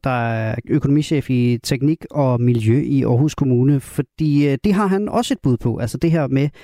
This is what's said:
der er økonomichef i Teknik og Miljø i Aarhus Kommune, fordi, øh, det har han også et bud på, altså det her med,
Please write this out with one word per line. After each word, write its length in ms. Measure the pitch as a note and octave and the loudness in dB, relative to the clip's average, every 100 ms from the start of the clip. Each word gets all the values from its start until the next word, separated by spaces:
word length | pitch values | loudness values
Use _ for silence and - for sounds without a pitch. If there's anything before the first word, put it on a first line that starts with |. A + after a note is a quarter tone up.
der 140 | C3+ B2 A#2 A2+ | -4 -2 -2 -4
er 100 | A2 A#2+ - | -4 -6 -2
økonomichef 600 | D3 C#3+ D3 D3+ D3 - | -2 2 0 0 -2 0
i 280 | B2 B2 A#2+ | 0 0 0
Teknik 400 | - C3+ C#3+ D#3+ - | -2 -2 -2 -2 -6
og 300 | D3 C3 A#2+ | -2 0 2
Miljø 380 | A#2+ A#2 A2 B2+ B2 C#3 | 0 2 2 2 2 0
i 80 | |
Aarhus 300 | A#2 A#2+ D3+ | 2 2 0
Kommune, 460 | - C3 B2 C3 C#3+ | 0 0 2 4 2
fordi, 500 | - - C3+ - D#3 C#3+ C#3+ | -2 -8 -8 -4 0 2 2
øh, 100 | C#3 | 0
det 80 | G#3+ | 0
har 140 | G3 G3+ | 0 0
han 220 | G3 G#3 | 0 -2
også 260 | A3+ A#3+ | -4 -2
et 40 | C4 | -2
bud 140 | C#3 A#2+ | -2 0
på, 160 | B2 - | -2 -4
altså 200 | A#2+ - | -6 -2
det 120 | E3+ | 0
her 160 | E3 C#3 | 0 0
med, 220 | C3+ D3 - | 0 -2 -6